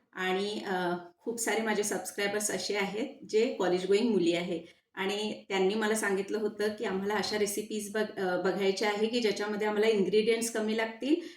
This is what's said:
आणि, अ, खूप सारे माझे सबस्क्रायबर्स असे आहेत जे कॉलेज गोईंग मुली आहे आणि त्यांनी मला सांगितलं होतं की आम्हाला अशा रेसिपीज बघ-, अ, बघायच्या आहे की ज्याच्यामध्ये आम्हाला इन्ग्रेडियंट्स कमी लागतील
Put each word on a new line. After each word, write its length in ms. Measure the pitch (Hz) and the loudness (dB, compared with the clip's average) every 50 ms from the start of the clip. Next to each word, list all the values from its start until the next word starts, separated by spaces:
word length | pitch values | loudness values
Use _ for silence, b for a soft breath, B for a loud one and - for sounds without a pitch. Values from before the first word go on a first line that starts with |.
| _ _ - | _ _ -8
आणि, 480 | - 185 185 190 190 202 208 214 220 - 202 | -6 -2 -2 0 0 -2 -2 -4 -6 -4 -4
अ, 280 | 190 180 180 180 175 175 - - _ _ | -2 -2 0 0 -2 -4 -6 -12 _ _
खूप 200 | - - 226 233 | -8 -8 -6 -4
सारे 220 | - 226 208 220 | -2 -2 -2 0
माझे 220 | 220 220 208 185 208 | 0 0 0 0 0
सबस्क्रायबर्स 680 | 208 202 185 - - - - 202 202 202 208 208 - | -2 -2 -4 -6 -6 -6 -4 -2 -2 0 -2 -2 -2
असे 260 | - 185 - - 202 208 | -2 -4 -4 -2 -2 -2
आहेत 480 | 196 190 190 214 247 311 - - - - | -2 -2 -2 -4 -6 -6 -8 -14 -8 0
जे 260 | - 214 226 262 254 - | 2 4 4 2 2 0
कॉलेज 260 | 190 175 180 185 185 | 0 2 2 2 2
गोईंग 240 | 185 196 208 240 240 | 4 4 4 4 4
मुली 240 | 214 180 170 165 170 | 4 4 4 4 2
आहे 320 | 170 180 185 175 160 b b b b b _ - | 2 0 -2 -4 -4 b b b b b _ -8
आणि 520 | 190 190 190 202 202 214 214 214 - - - | -4 -4 -2 -2 -2 -2 -4 -6 -8 -8 -4
त्यांनी 260 | 196 190 190 185 208 | 0 2 2 2 2
मला 200 | 220 220 208 220 | 2 2 2 0
सांगितलं 420 | 214 220 202 196 190 196 196 202 214 | 0 0 0 0 0 -2 -2 -2 -2
होतं 300 | 220 208 208 - 208 214 | -2 -2 -2 -2 -2 -2
की 180 | 214 - 240 | -2 -2 -4
आम्हाला 280 | 208 185 190 196 202 214 | -4 -2 -2 -2 0 0
अशा 260 | 202 185 - 214 208 | 0 0 0 0 0
रेसिपीज 520 | 208 202 - - 208 - - 214 208 202 | 0 0 -2 -4 -6 -4 -4 -6 -6 -4
बघ-, 280 | - 220 214 214 - - | -2 -2 -2 -2 -2 -4
अ, 220 | 196 180 180 180 | -2 0 0 0
बघायच्या 480 | 180 190 180 190 196 196 196 - 233 208 | 0 0 0 2 2 2 2 2 0 0
आहे 180 | 202 202 214 220 | 0 2 0 2
की 120 | 240 247 | 2 2
ज्याच्यामध्ये 480 | 233 208 196 - 208 208 214 202 214 214 | 2 2 0 0 -2 -2 -2 -2 0 0
आम्हाला 200 | 214 208 214 226 | 2 4 4 4
इन्ग्रेडियंट्स 640 | 220 202 185 175 185 214 208 226 226 226 240 233 | 4 4 4 4 4 4 4 4 2 2 2 -2
कमी 260 | - 233 214 214 214 226 | -2 -2 0 0 0 0
लागतील 380 | 226 226 226 - 247 269 311 349 B B B | -2 -2 -4 -4 0 2 2 2 B B B